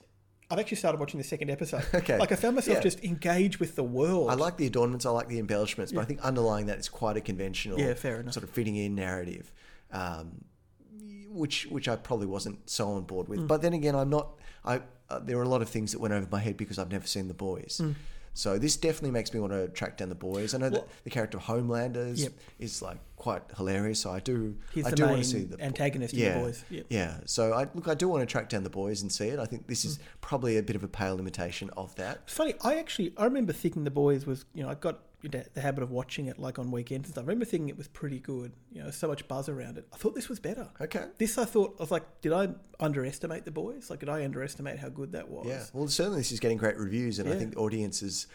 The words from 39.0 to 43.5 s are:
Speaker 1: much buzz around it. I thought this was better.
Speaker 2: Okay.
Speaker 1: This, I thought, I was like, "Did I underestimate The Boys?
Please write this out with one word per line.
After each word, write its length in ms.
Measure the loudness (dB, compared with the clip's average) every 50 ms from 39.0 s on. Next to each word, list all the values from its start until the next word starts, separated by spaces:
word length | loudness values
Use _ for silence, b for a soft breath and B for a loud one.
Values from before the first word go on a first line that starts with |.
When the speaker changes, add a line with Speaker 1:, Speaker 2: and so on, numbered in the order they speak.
| -2 -2
Speaker 1:
much 200 | -2 -2 -4 -6
buzz 220 | -4 -4 -4 -4
around 300 | -6 -6 -6 -10 -10 -12
it. 80 | -14 -14
I 60 | -14 -2
thought 160 | -2 0 0
this 160 | 0 -6 -6
was 100 | -8 -6
better. 300 | -6 -6 -6 -6 -8 -12 -8 -8
Speaker 2:
Okay. 260 | -8 -4 -4 -4 -6 -6 -2 -2
Speaker 1:
This, 220 | 0 0 2 0
I 60 | 0
thought, 300 | 4 4 4 4 4 2 -6
I 20 | -4
was 60 | 0
like, 140 | 0 -2 -2 -4 -16 -4
"Did 100 | 0 2
I 180 | 2 2 2 0 -2 -8 -14 -18 -6 -2
underestimate 640 | 0 0 2 0 -2 -2 -4 -6 -6 -6 -6 -6 -8
The 60 |
Boys? 400 | -8